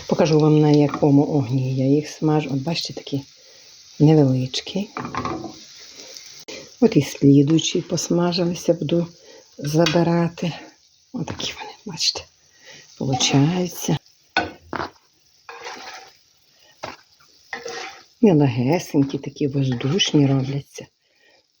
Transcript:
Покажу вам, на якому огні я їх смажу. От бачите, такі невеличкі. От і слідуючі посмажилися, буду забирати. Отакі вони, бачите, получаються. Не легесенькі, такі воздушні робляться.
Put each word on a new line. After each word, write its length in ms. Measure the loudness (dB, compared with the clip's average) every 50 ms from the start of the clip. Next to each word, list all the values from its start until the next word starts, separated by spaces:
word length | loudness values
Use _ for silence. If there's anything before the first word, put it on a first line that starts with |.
| -6
Покажу 320 | -4 0 0 2 2 4 4
вам, 200 | 4 4 4 4
на 100 | 6 6
якому 680 | 6 4 4 2 0 0 2 4 6 4 4 4 0
огні 380 | -2 -2 0 -2 -2 -2 -2 -2
я 100 | 0 2
їх 240 | 2 2 2 0 -4
смажу. 400 | -8 -4 -2 0 0 0 0 -2 -4
От 80 | -4
бачите, 320 | -4 -4 -6 -6 -6 -8 -10
такі 280 | -12 -10 -6 -6 -6 -8 -8 _ _ _ -20 -20 -20 -20 -20 -20 -20 -20 -10 -2 2
невеличкі. 880 | 4 6 6 6 6 4 2 0 -2 -4 -6 -8 -10 -8 -8 -8 -8 -8 -10 -12 -12 -10 -10 -8 -8 -8 -8 -8 -10 -14 -16 -18 -20 -20 -20 -20 -20 -20 -20 -20 -20 -20 -20 -20 -20 -20 -20 -20 -18 -16 -16 -16 -16 -12 -4 0
От 180 | 0 2 4
і 40 | 2
слідуючі 800 | 0 0 -2 2 4 6 6 6 6 4 2 0 0 0 -4 -4
посмажилися, 920 | -4 -4 -6 -6 -2 -2 0 0 0 0 0 -2 -2 -2 -4 -4 0 0 0
буду 340 | 0 0 -2 0 0 -2 -2 -8 _ -20 -20 -20 -20 -20 _ _
забирати. 960 | -10 -6 -2 2 2 2 4 4 2 2 2 2 0 0 -2 -4 -6 -8 -8 -8 -8 -14 -20 -20 _ _ _ _ _ _ _ -10
Отакі 400 | -10 -8 -8 -8 -10 -10 -12 -12 -12
вони, 120 | -16 -16 -18 -16 -16
бачите, 360 | -14 -8 -4 -4 -4 -4 -6 -10 _ _ _ _ _ _ _ -20 -20 -20 -20 -20 -18 -12
получаються. 1000 | -8 -4 -4 -2 0 0 2 4 4 4 4 2 -2 -4 -4 -6 -8 -4 -4 -4 -4 _ _ _ _ _ _ -6 -6 -6 -6 -10 -16 _ -12 -10 -8 -8 -10 -12 _ _ _ _ _ _ _ _ _ _ -20 -20 -16 -16 -16 -16 -16 -16 -18 -18 -20 -20 -20 _ _ _ _ _ _ _ _ _ _ _ _ _ _ -18 -18 -18 -18 _ _ _ _ _ _ _ _ _ -16 -16 -14 -14 -12 -12 -12 -14 -14 -16 -20 -20 _ _ 2
Не 120 | 4 4 6
легесенькі, 840 | 6 4 2 2 0 0 0 0 0 -2 -2 0 0 0 0 -2
такі 300 | -8 -10 -10 -8 -4 -4
воздушні 800 | -2 -2 -2 -2 -2 -2 -2 -2 -2 -2 -2 0 2 4 4 4
робляться. 580 | 4 2 0 -2 -2 -4 -6 -8 _ -18 -20 -20 -20 _ _ _ _ _ _ _ _ _ _ _ _ _ _